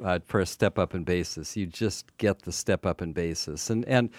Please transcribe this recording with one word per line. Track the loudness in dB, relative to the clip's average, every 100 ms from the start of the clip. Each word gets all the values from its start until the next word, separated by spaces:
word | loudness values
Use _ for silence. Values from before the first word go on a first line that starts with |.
uh, | 0 0 2
for | 0
a | 0
step | 2 0 2
up | 0
in | 0
basis. | 0 0 0 -6 -8 -4
You | -4
just | 0 -2 -2 -12 0
get | 2 2
the | -4
step | -6 0 0 0
up | -2
in | -4
basis. | -2 -2 -2 -6 -6 -2
And, | -2 2
and | 2 2